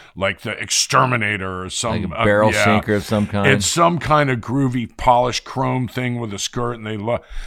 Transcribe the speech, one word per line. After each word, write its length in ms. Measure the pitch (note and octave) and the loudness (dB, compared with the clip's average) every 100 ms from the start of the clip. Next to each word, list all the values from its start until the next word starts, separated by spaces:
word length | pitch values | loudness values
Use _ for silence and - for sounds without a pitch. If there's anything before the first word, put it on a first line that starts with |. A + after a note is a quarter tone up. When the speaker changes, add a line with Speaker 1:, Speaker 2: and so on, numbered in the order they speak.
| - E2 | -20 -4
Speaker 1:
like 260 | G2 F#2+ | -4 -2
the 100 | A2+ | -6
exterminator 1120 | - G#2 - - C3+ C3 A#2+ G#2 G#2 F#2+ F#2 | -8 -4 -2 2 4 4 2 0 -2 -4 -6
or 60 | F#2 | -6
some, 320 | - A#2+ A2 | -4 -2 -2
Speaker 2:
Like 160 | F#2+ G#2+ | -4 0
a 40 | A2 | 2
barrel 240 | G#2 G#2+ | 4 4
Speaker 1:
uh, 40 | |
yeah. 100 | G#2 G2+ | 4 4
Speaker 2:
sinker 300 | G2 - G#2 | 2 2 -2
of 80 | - | 0
some 220 | G#2+ G#2 | 0 0
kind? 200 | G#2+ G2+ | 0 2
Speaker 1:
It's 180 | C3+ G2 | 2 2
some 320 | E3 E3+ E3+ | 2 2 2
kind 300 | - D3+ C#3+ | 2 2 2
of 100 | B2 | -2
groovy 560 | - C#3 C3+ B2 A2+ - | -2 0 0 0 -6 -2
polished 480 | C3 B2 B2 A#2 - | 2 4 2 -2 -6
chrome 420 | C3 C3 B2+ B2 | -4 -2 -2 -2
thing 320 | - B2 A#2+ | -4 -4 -4
with 140 | A2+ | -6
a 60 | G2 | -6
skirt, 340 | - B2 A#2+ A#2 | -6 -4 -4 -6
and 80 | G#2+ | -8
they 120 | G#2+ | -6
lo-, 240 | G#2+ A#2+ - - | -2 -4 -4 -10